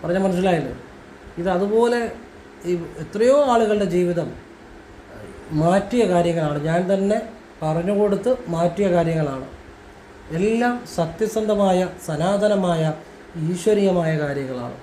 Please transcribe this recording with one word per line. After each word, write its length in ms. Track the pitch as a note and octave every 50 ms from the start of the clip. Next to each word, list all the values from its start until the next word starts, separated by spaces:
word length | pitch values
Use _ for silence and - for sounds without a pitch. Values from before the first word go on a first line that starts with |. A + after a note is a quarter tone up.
| -
പറഞ്ഞാൽ 160 | D#3+ F3 F#3+
മനസ്സിലായില്ലേ? 540 | G3 F#3+ F3+ F3+ F#3 F#3+ F3 D#3+ C#3 C3 - - - - - - - - - - - - - E3+
ഇത് 120 | E3+ F#3+
അതുപോലെ 640 | F#3 F3 G3 G3+ G#3+ A3+ A#3 A#3+ A#3+ A#3+ A#3 A3 - - - - - - - - - - -
ഈ 100 | E3+ F3+
എത്രയോ 680 | E3+ E3 - - - D#3+ D#3 - G#3 A3+ B3 C4+ D4 D4
ആളുകളുടെ 400 | C4 A#3+ A#3 A3+ G#3 G#3 G#3 G3+
ജീവിതം 480 | F#3 E3+ F3+ F3+ F3 F3 E3+ D#3 A#2+ - - - - - - - - - - - - - - - - - - - - - - - -
മാറ്റിയ 520 | D#3 D3+ D#3+ E3+ F#3 G3 G3 - A#3+ B3 A3
കാര്യങ്ങളാണ്, 580 | F#3+ F3+ E3+ E3+ E3+ E3 E3+ D#3 D3+ D3 D3
ഞാൻ 320 | D3 D#3+ E3 F3 F#3 F3+ G3
തന്നെ 280 | F#3+ G3 G3+ G#3+ A#3 A3+ - - - - - - -
പറഞ്ഞുകൊടുത്ത് 760 | D#3+ D#3 D#3 E3 F3 F#3+ G#3 G3+ G#3 G3+ G3 F3+ - A#3+ B3+ - - -
മാറ്റിയ 420 | E3+ E3 E3+ F3 E3+ F#3+ G3+ F#3+
കാര്യങ്ങളാണ്. 540 | F3 F3 E3 E3 E3 D#3+ D#3 C#3+ C3+ C3 B2+ - - - - - - - - - - - - - - - - -
എല്ലാം 500 | D#3 E3 F#3+ G#3+ A3+ A#3 A#3+ B3 A#3+ A#3+ A#3+ - -
സത്യസന്ധമായ, 920 | - E3+ D#3+ - - A3 G#3 - A3+ G#3+ G#3 G#3+ G3+ G3+ G3 F#3 F3+ F#3 E3+ - - -
സനാതനമായ, 880 | - D#3 D3 D#3+ F#3 G3+ G3+ G#3 G#3 G#3 G3 F3+ F3 E3+ D#3+ D#3+ D#3 D3+ - - - - - - - -
ഈശ്വരീയമായ 840 | E3+ D#3 D#3+ F3+ F3 - A3 G#3+ G#3 G3 G3 F3+ F3 E3+ D#3+ D#3+ D3+
കാര്യങ്ങളാണ്. 560 | D3+ C#3+ C#3 C#3 C3+ B2+ C3 B2 A#2+ A#2+ A#2+ -